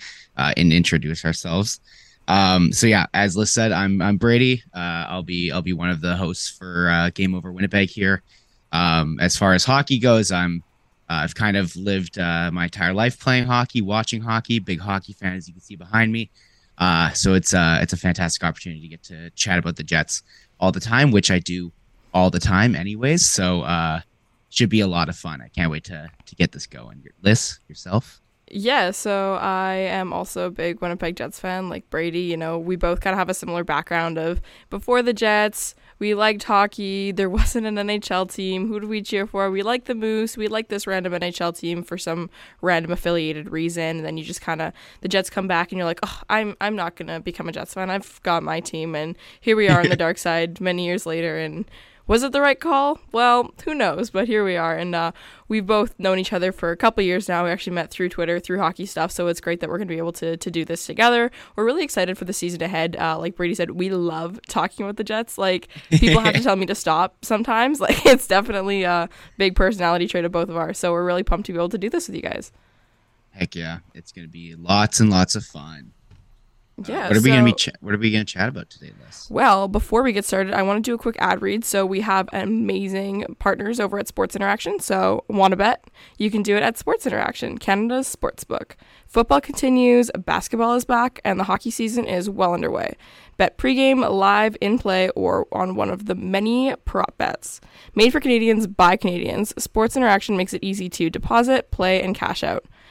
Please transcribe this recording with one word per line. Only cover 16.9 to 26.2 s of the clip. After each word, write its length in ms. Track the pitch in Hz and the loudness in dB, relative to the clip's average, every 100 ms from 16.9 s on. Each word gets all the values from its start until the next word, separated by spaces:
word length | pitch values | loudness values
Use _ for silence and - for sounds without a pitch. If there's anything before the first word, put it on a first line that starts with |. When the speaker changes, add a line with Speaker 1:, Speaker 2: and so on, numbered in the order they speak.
| 85 80 | 4 2
Speaker 1:
so 220 | - 95 | 2 4
it's, 200 | 95 - | 4 4
uh, 260 | 90 82 95 | 2 4 2
it's 100 | 87 | 0
a 60 | 87 | -2
fantastic 440 | 90 87 85 - | -2 0 -2 -2
opportunity 380 | 87 - 90 78 | -4 -6 -12 -14
to 80 | 80 | -16
get 160 | 82 | -20
to 260 | - 80 85 | -20 -18 -12
chat 280 | - 101 90 | -6 0 0
about 160 | 85 80 | 0 -6
the 80 | |
Jets 400 | 76 80 78 - - _ _ - | -2 0 0 -6 -12 _ _ -2
all 100 | 92 | 0
the 80 | 90 | 0
time, 320 | 110 120 143 | 0 4 6
which 180 | 101 - | 4 4
I 100 | 90 | 0
do 340 | 80 90 85 - _ _ _ | 0 -6 -8 -14 _ _ _
all 160 | 92 92 | 4 4
the 100 | 87 | 2
time 340 | - 95 120 | 2 4 4
anyways. 520 | 80 95 107 131 170 - | 2 -4 -2 0 2 2
So, 380 | - 90 90 | 2 0 0
uh, 360 | 67 85 80 80 - _ _ _ _ | 0 -2 -2 -4 -8 _ _ _ _
should 200 | - 113 | 0 2
be 100 | 110 | 2
a 80 | 98 | 2
lot 220 | 85 85 | 0 -2
of 80 | 85 | -4
fun. 240 | 85 71 | -10 -14
I 80 | 58 | -10
can't 200 | - 82 | -2 -2
wait 140 | 76 - | -2 -10
to, 220 | 80 80 - | -16 -16 -20